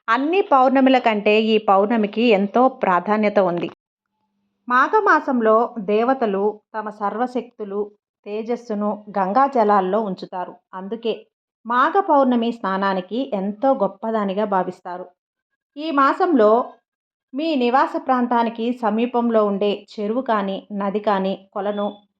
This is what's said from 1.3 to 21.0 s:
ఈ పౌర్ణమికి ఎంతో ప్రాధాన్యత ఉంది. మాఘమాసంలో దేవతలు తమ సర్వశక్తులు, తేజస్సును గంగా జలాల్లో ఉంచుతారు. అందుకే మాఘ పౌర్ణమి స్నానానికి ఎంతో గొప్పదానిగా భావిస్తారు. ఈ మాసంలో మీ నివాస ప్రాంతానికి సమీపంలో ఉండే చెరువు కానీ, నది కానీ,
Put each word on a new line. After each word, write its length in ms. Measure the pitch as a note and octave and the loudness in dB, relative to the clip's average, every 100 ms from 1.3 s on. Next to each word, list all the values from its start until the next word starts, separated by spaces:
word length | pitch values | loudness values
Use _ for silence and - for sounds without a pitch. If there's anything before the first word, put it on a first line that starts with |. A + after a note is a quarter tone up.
| G#3+ | 2
ఈ 160 | A3 G#3 | 2 2
పౌర్ణమికి 640 | G#3 G3 G#3 A#3 G#3 G#3+ | 4 2 4 0 0 0
ఎంతో 460 | A#3+ F#3+ G3+ A#3+ B3+ | 2 4 2 2 2
ప్రాధాన్యత 720 | C4 F#3+ F3 G#3+ G#3+ G#3 G#3 | 2 0 0 0 0 2 2
ఉంది. 300 | F3+ F3 E3+ - _ _ _ _ _ _ _ _ - | 0 -2 -6 -12 _ _ _ _ _ _ _ _ -2
మాఘమాసంలో 1040 | B3 D4+ G#4+ G4+ D#4 D4+ B3 A3 A3 A#3 A3+ | 0 2 2 4 2 2 0 4 4 2 -4
దేవతలు 800 | F#3 G#3 A#3+ C4 A3 G3 G#3 G#3 _ A3 | -2 0 2 0 0 0 -2 -4 _ -10
తమ 120 | G#3+ | -10
సర్వశక్తులు, 1000 | G#3 G3+ G#3 B3 B3 A#3+ - G3+ G3+ G#3 - _ _ G3+ | -6 -6 -4 -4 -4 -8 -12 -8 -8 -8 -12 _ _ -10
తేజస్సును 800 | G#3+ A3 A#3 - G#3 G#3 G#3 G#3+ G3 | -8 -6 -8 -6 -4 -4 -6 -8 -4
గంగా 280 | F#3 A3+ C4+ | 0 2 2
జలాల్లో 540 | B3+ G#3 G#3 F#3 G#3 | 2 4 4 2 -2
ఉంచుతారు. 520 | G#3 F3+ E3 F#3 F3+ - _ | -2 -6 -10 -10 -10 -14 _
అందుకే 540 | F#3 G3 A#3 A3+ G#3 - _ _ _ A3 | -16 -12 -8 -6 -8 -12 _ _ _ -4
మాఘ 380 | B3 D4+ G4 F#4+ | 0 2 0 2
పౌర్ణమి 420 | C#4+ C4 A#3+ A#3 | 4 4 2 0
స్నానానికి 800 | A#3 F#3+ F#3+ G3 F#3+ F#3 A#3 C4+ | -4 -4 -2 -2 -2 -4 -6 -4
ఎంతో 400 | G3 G3+ G#3 C4+ | -4 -4 -2 0
గొప్పదానిగా 720 | C4+ G3 - A3+ A3 G3 F#3+ G#3+ | 0 -2 -4 -4 -2 -2 -4 -2
భావిస్తారు. 600 | F#3+ F3+ F3+ F#3 F3+ F#3 _ _ _ _ _ _ C#4+ | -2 -2 -8 -14 -14 -14 _ _ _ _ _ _ -10
ఈ 140 | D#4+ | -4
మాసంలో 760 | C#4+ C4+ D#4 F4+ C4 G#3+ A#3 B3 - _ _ _ _ _ C4 | 0 2 2 2 4 4 4 0 -12 _ _ _ _ _ -6
మీ 200 | D#4+ C#4 | -4 -2
నివాస 380 | A#3+ C4 D#4+ D#4+ | 0 2 0 -2
ప్రాంతానికి 760 | - B3+ A#3+ A#3+ A3+ A3+ A#3 | -2 -2 0 0 -2 -4 -6
సమీపంలో 720 | B3 A3 G#3+ A#3+ B3 A#3 A3 G#3 | -4 -2 -2 -2 -2 0 2 0
ఉండే 400 | G3 G#3 G3+ - - | 0 -2 -4 -10 -8
చెరువు 220 | G3+ A#3+ | -6 -4
కానీ, 460 | B3+ G#3+ G3 G3 - | -2 -4 -4 -8 -10
నది 280 | G3+ G3+ | -6 -4
కానీ, 480 | G#3 | -4